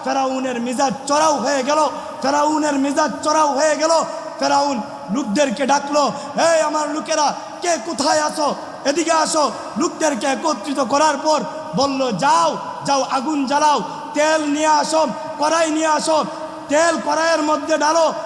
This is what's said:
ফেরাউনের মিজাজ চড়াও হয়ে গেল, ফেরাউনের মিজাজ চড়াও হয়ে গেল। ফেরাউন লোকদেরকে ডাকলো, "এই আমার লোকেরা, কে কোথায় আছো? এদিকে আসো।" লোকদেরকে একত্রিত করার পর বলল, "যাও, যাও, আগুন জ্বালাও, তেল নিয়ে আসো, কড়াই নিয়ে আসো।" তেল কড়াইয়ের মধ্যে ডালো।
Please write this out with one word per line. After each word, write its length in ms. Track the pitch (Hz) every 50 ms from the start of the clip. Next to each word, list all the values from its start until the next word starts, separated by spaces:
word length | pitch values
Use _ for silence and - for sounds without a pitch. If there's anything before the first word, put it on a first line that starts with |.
| -
ফেরাউনের 580 | 262 269 269 269 262 262 262 254 262 247 240
মিজাজ 320 | 233 247 254 240 285 269 208 - -
চড়াও 300 | - 285 294 311 320 294
হয়ে 260 | 247 208 277 285 277 247
গেল, 240 | 262 294 311 311 262 - - - - - -
ফেরাউনের 520 | - 262 277 285 294 302 311 302 302 302 285
মিজাজ 380 | 269 269 285 269 311 302 277 - - -
চড়াও 240 | 302 302 311 311
হয়ে 280 | 285 269 262 302 311 302
গেল। 160 | 277 302 320 330 320 254 - - - - - - -
ফেরাউন 420 | 269 277 277 277 285 285 277 226 185 - - - - - 190
লোকদেরকে 520 | 262 285 220 196 294 294 277 214 - 277
ডাকলো, 460 | 240 - 277 - - 285 294 285 247 185 - - - -
"এই 240 | 202 294 330 330 320
আমার 280 | 311 302 302 311 302 294
লোকেরা, 440 | 294 311 311 - 320 311 294 262 - - - - - -
কে 160 | - 349 339 311 -
কোথায় 360 | 349 320 - 262 302 311 302
আছো? 340 | 302 302 294 320 302 277 196 - - - - - -
এদিকে 260 | 254 294 330 320 320
আসো।" 400 | 330 320 311 - - 320 294 254 202 - - - -
লোকদেরকে 500 | 208 302 349 349 - 320 311 285 214 302
একত্রিত 520 | 277 269 - - 330 302 - - 302 269 294
করার 380 | 269 214 262 285 302 311 285
পর 260 | 269 302 311 311 285 214 - - - - - -
বলল, 360 | 190 269 277 269 269 269 254
"যাও, 460 | 226 165 269 277 320 339 339 320 254 - - - - - -
যাও, 160 | 269 285 269
আগুন 440 | 262 254 254 262 240 294 311 285 277
জ্বালাও, 360 | 240 285 294 302 302 294 254 - - - - - - -
তেল 280 | 285 294 311 311 320
নিয়ে 260 | 302 294 285 302 311
আসো, 400 | 311 302 294 285 294 311 311 311 269 196 - - - - -
কড়াই 320 | 285 311 320 330 330 320
নিয়ে 160 | 302 311 320
আসো।" 380 | 311 302 294 - 320 320 302 254 - - - - - - - - -
তেল 260 | 277 302 330 339 320 320 -
কড়াইয়ের 380 | 285 294 311 320 330 330 320 302
মধ্যে 340 | 302 302 285 285 - 311
ডালো। 360 | 294 294 302 320 330 320 294 - - -